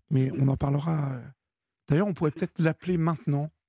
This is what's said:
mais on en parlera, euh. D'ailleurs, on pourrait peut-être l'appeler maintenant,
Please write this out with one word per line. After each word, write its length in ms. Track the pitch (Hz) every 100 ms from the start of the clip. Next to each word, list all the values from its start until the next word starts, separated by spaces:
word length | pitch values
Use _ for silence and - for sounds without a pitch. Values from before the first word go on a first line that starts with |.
| -
mais 200 | 131 131
on 160 | 135 135
en 80 | 135
parlera, 560 | 143 143 160 156 139
euh. 100 | 127 131 - _ _ _ _ -
D'ailleurs, 200 | 147 208
on 80 |
pourrait 160 | 165 156
peut-être 300 | - 180 -
l'appeler 360 | 160 151 180 180
maintenant, 540 | 165 160 - 143 151 _